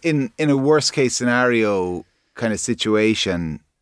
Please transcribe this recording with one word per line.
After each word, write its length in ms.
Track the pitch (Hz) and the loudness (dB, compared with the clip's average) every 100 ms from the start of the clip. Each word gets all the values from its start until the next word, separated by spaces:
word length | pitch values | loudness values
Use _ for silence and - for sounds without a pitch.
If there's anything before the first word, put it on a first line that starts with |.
in, 300 | 170 151 127 - | -2 0 -2 -2
in 140 | 151 | 0
a 60 | 139 | 2
worst 360 | 135 151 - | 4 2 2
case 200 | - 127 | 0 0
scenario 880 | - 123 123 123 117 107 98 90 87 - _ _ | 0 -2 2 2 2 2 0 -2 -6 -10 _ _
kind 180 | - 117 | -6 -4
of 60 | 104 | -4
situation, 1000 | - 117 107 107 110 107 95 87 80 76 _ _ | -4 -4 0 2 2 0 -2 -2 -4 -8 _ _